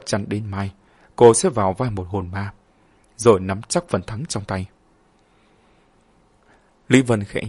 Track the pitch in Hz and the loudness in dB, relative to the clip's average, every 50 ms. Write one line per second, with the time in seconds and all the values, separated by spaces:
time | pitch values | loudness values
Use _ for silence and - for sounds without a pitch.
0 | - - - 101 104 - 101 107 113 104 98 98 98 95 - _ _ _ _ _ | 0 -4 -6 -6 -4 -4 -6 -6 -6 -6 -6 -6 -8 -8 -10 _ _ _ _ _
1 | _ _ - - 123 117 113 - - 185 123 113 98 95 92 - 127 123 104 98 | _ _ 2 6 8 8 8 6 2 -2 0 0 -2 -2 -2 -2 -4 -6 -6 -8
2 | 90 87 104 98 90 90 90 95 101 101 - - _ _ _ _ _ _ _ _ | -8 -6 -6 -6 -6 -6 -8 -8 -8 -10 -12 -16 _ _ _ _ _ _ _ _
3 | _ _ _ - - 120 104 92 92 95 95 107 - - - 175 - - - 95 | _ _ _ 2 6 6 6 6 4 -4 -6 -6 -6 -4 -4 -4 -4 -4 -4 -6
4 | 85 - 110 104 160 - - 110 98 - 98 92 92 - _ _ _ _ _ _ | -6 -6 -10 -10 -10 -8 -8 -8 -8 -6 -6 -6 -8 -10 _ _ _ _ _ _
5 | _ _ _ _ _ _ _ _ _ _ _ _ _ _ _ _ _ _ _ _ | _ _ _ _ _ _ _ _ _ _ _ _ _ _ _ _ _ _ _ _
6 | _ _ _ _ _ _ _ _ _ _ _ _ _ _ _ _ _ - 123 131 | _ _ _ _ _ _ _ _ _ _ _ _ _ _ _ _ _ 2 4 4
7 | 127 120 117 104 101 - - - - | 4 4 0 -2 -2 -6 -8 -8 -8